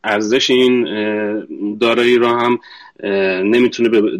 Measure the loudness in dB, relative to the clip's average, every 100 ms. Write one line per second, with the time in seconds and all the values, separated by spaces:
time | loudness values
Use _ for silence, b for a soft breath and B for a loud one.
0 | -2 -2 0 0 2 2 4 2 -2 -4
1 | -4 -4 -4 -6 -8 -8 -8 -2 0 2
2 | 2 2 2 0 0 -2 B B B -12
3 | -4 -2 -2 -2 0 2 2 2 2 2
4 | 0